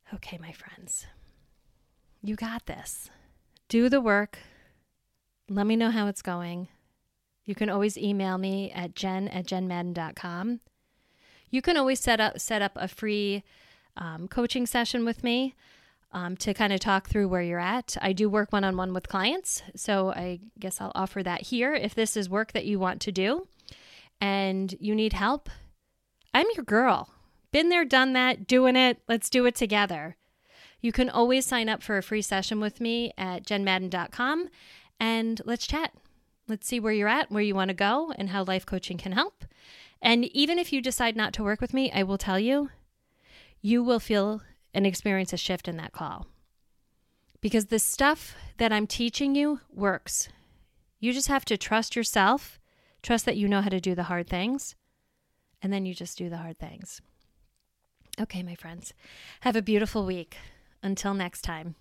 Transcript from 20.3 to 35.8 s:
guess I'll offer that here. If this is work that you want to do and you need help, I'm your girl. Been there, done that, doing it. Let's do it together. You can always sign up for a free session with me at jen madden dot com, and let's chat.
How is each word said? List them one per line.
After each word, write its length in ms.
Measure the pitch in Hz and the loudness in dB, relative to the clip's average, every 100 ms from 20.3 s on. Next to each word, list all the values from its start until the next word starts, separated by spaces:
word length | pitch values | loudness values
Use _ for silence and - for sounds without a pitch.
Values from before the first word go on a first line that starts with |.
| 180 214 - | -8 -12 -12
guess 200 | 190 - | -10 -8
I'll 120 | 196 | -6
offer 300 | - 190 196 | -4 -4 -4
that 180 | 180 175 | -4 -4
here. 320 | - 240 254 | -2 0 0
If 220 | 302 - - | 0 -2 0
this 200 | 220 214 | 0 0
is 140 | 190 | 0
work 220 | 196 220 | -2 0
that 140 | 214 - | -4 -2
you 120 | 202 | 0
want 240 | 185 - | 0 -2
to 100 | - | -4
do 360 | 185 190 311 381 _ - - - - - _ | 0 2 0 -4 _ -20 -20 -20 -20 -20 _
and 540 | 202 196 196 190 190 196 | 0 0 0 0 -4 -4
you 140 | 208 | -2
need 200 | 214 220 | 2 2
help, 360 | 185 202 294 - - - _ _ _ _ _ _ 262 | 2 0 0 -4 -16 -20 _ _ _ _ _ _ 2
I'm 120 | 403 403 | 2 0
your 100 | 240 | 2
girl. 440 | 214 247 190 - _ _ _ _ | 4 4 2 0 _ _ _ _
Been 180 | 285 330 | 4 6
there, 160 | 349 285 | 4 6
done 280 | 262 262 | 6 6
that, 340 | 254 254 247 202 | 4 2 0 4
doing 280 | 254 254 254 | 6 8 8
it. 220 | 254 233 - | 6 4 -2
Let's 220 | 226 - | -2 2
do 160 | 254 247 | 4 4
it 80 | |
together. 640 | 240 226 208 202 165 160 - _ _ _ - - _ | 2 0 2 2 -2 -10 -14 _ _ _ -20 -20 _
You 100 | 233 | -2
can 160 | 220 254 | 2 2
always 380 | 240 240 262 262 | 4 4 4 2
sign 240 | 247 220 | 0 0
up 140 | 220 | -2
for 160 | - 202 | -2 -2
a 40 | |
free 200 | - 214 | -2 -4
session 360 | 202 190 190 214 | -2 -2 -2 -2
with 220 | 208 - | -2 -2
me 320 | 233 233 240 - | -2 -2 -4 -6
at 300 | 185 180 - | -6 -6 -2
jen 180 | 202 | 0
madden 260 | 196 185 185 | 2 0 0
dot 220 | 180 - | -4 -4
com, 380 | - 254 320 359 - - - _ _ | -2 -2 0 -4 -12 -20 -20 _ _
and 400 | 226 226 226 226 - | 0 0 -2 -4 -4
let's 220 | 233 - | -6 -2
chat. 260 | 285 | -4